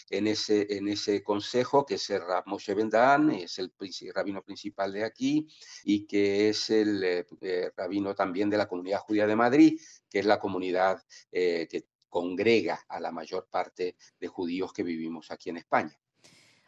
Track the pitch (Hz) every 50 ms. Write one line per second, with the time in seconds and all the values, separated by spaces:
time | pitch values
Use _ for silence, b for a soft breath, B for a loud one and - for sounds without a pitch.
0 | B B 95 98 104 107 107 107 - - 107 104 98 101 101 98 98 101 104 101
1 | - - 101 98 - - 104 104 104 - - 123 123 - - 139 139 - 101 90
2 | - - 101 95 85 87 92 90 - 95 98 92 - - 101 98 110 110 107 110
3 | 123 135 139 147 151 151 123 98 87 - - - 95 90 _ - 101 92 - -
4 | - - 90 95 90 98 98 95 - - 98 90 - 101 - - 98 98 98 101
5 | 110 - - - - 139 - 302 156 156 B B B B B B B 101 101 104
6 | 104 - - 101 101 101 98 101 107 107 104 - - - 113 110 107 107 104 98
7 | 95 92 90 87 85 - 80 - - 95 90 90 90 90 - - 95 90 95 101
8 | 98 98 101 - 98 95 85 92 104 104 104 104 101 98 92 87 87 92 98 -
9 | - - 107 104 107 104 107 110 117 120 127 147 160 160 156 160 B B B B
10 | B _ - 101 98 104 117 - - 104 95 90 92 92 90 90 92 95 95 90
11 | _ b b b b b - 90 90 87 85 82 82 - - 82 - _ _ _
12 | _ _ - 87 85 90 92 87 101 113 117 107 85 85 82 - - - - 90
13 | 82 85 85 82 80 - 95 92 - _ - 92 90 90 _ - 90 90 - b
14 | b b b - 90 85 - - 92 85 87 92 92 87 - - 95 87 85 80
15 | 80 82 82 80 - - 82 - - 90 82 85 - - - - 85 78 - _
16 | _ _ _ b b b b b b b b b b